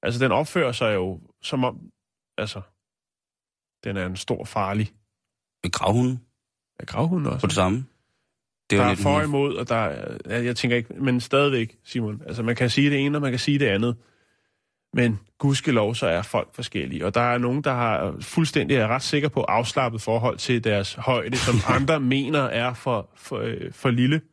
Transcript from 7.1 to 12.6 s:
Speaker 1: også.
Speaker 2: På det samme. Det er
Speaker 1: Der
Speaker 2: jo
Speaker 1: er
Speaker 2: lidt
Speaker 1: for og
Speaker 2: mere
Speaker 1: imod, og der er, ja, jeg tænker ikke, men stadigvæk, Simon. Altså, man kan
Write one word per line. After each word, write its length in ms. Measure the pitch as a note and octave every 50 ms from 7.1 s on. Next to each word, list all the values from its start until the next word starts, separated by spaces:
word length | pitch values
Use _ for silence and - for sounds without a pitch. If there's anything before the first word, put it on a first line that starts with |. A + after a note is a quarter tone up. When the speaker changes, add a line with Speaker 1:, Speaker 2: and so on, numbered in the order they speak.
| F3+ F3+ D3 C3+
Speaker 1:
også. 120 | - -
Speaker 2:
På 80 | C3 G2+
det 80 | -
samme. 300 | - F#2 F#2 G2 B2 C3 - _ _ _ _ _ _ _ _ _ _ _ _ _ _ _ _
Det 60 | G#2
er 20 | G2+
Speaker 1:
Der 40 | A#2+
Speaker 2:
jo 0 |
Speaker 1:
er 40 | A#2+ B2
Speaker 2:
lidt 40 | - G2+
Speaker 1:
for 60 | C#3+
og 60 | C#3+
Speaker 2:
mere 80 | D3 D3+
Speaker 1:
imod, 300 | D3+ C#3+ C#3 C#3 C#3+ -
og 140 | - B2 A2
der 60 | A#2
er, 420 | A2+ A2 F#2 C#2+ A#1+ G1+ - - - - -
ja, 140 | G#2+ A#2+ A#2+
jeg 120 | A#2+ B2
tænker 220 | - - B2 A#2+ A#2+
ikke, 160 | A2+ - -
men 280 | - C3+ C3+ B2 B2
stadigvæk, 560 | A2+ - - C3+ C#3+ C#3+ C3+ B2 A2+ G#2+ - _ _
Simon. 380 | - - B2+ A#2 G#2 G#2 G2+ - -
Altså, 160 | - A#2 A2+
man 120 | A2+ A#2+
kan 140 | A#2